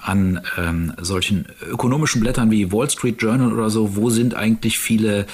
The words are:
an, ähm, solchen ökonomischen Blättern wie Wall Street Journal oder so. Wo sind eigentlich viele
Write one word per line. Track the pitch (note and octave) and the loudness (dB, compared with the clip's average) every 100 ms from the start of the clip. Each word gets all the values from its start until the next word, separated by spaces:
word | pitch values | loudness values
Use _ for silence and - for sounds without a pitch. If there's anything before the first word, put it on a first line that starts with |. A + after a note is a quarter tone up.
an, | - G2+ F#2 F2+ - - | -2 2 2 0 -4 -4
ähm, | E2+ E2 E2 - | -2 -2 -4 -4
solchen | E2+ F#2 - G2 C#2+ - E2 | -4 -2 0 -2 -4 -12 -8
ökonomischen | - B2 C#3+ D3+ B2 | -2 0 0 0 0
Blättern | A2 C3 A2+ | 0 2 2
wie | G#2+ F#2 | 2 2
Wall | G#2 D3 | 0 -2
Street | - B2 A2 | -2 -2 0
Journal | A2 B2+ B2 | 0 2 2
oder | A2+ A2 | 2 0
so. | A2 G#2 G2+ | 0 0 0
Wo | A#2 | 2
sind | A2+ A#2+ | 2 2
eigentlich | - A2 A2+ A2+ - | 0 0 2 0 -2
viele | - A2+ A2 G2+ G2 | 0 2 2 0 -4